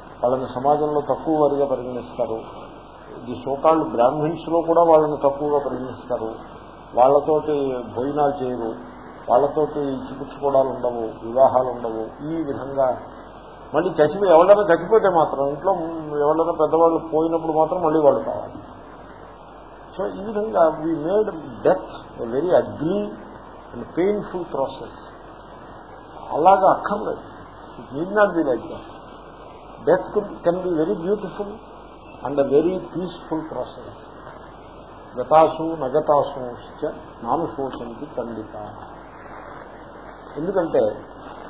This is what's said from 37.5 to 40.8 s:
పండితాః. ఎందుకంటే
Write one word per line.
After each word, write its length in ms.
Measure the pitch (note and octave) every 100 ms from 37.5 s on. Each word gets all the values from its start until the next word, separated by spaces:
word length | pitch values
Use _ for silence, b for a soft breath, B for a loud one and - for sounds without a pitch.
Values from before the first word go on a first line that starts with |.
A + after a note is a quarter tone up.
| - C3+ A2+ A#2 A2+ D3
పండితాః. 680 | - A#2 A2 G#2+ G#2 G#2 G#2 - - - - - - - - - - - - - - - -
ఎందుకంటే 600 | E3 F#3+ E3 C#3+